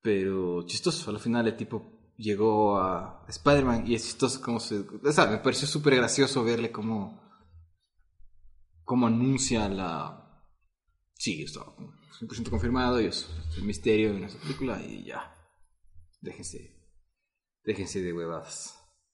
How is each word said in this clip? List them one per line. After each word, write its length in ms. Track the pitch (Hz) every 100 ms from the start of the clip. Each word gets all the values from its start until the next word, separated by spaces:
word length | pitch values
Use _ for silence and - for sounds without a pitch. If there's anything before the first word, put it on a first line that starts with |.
Pero 600 | 117 101 95 95 90 87 87
chistoso, 440 | 113 180 156 -
al 100 | 104
final 260 | 120 120 113
el 80 | -
tipo 580 | 107 110 - - _ -
llegó 640 | 107 101 110 107 107 101
a 480 | 92 87 - - -
Spider-Man 560 | - - 143 131 117 107
y 80 |
es 100 | 113
chistoso 360 | - - 131 -
cómo 180 | - 117
se... 200 | - 104
o 320 | 98 107 139
sea, 140 | 156 127
me 100 | 107
pareció 300 | 131 123 143
súper 280 | 151 147 127
gracioso 460 | 113 - 131 135
verle 260 | 113 117 113
cómo, 480 | - 110 110 95 - - _ - - - _ _ _ _ _ - - - - - _
cómo 220 | - 127 117
anuncia 640 | 113 131 131 - 117 104
la, 760 | 95 90 80 76 73 - - _ _ _ _ _ _ _
"Sí, 280 | _ - 80
está 180 | 76 76 - - - - _ -
cien 80 | 113
por 60 | 113
ciento 140 | 110
confirmado, 500 | - 120 127 123 123
yo 100 | 98
soy 200 | - - - - -
el 80 |
Misterio 460 | 101 104 120 107 110
en 140 | 101
esa 140 | 90 -
película 420 | 151 - 131 101
y 200 | - 53 50
ya, 280 | - - - _ _ - _ - - - _
déjense, 720 | - - - - - - _ _ _ _ _ _ _ _
déjense 380 | - 101 90 101
de 100 | 90
huevadas". 640 | 85 82 82 80 - - - _ _ _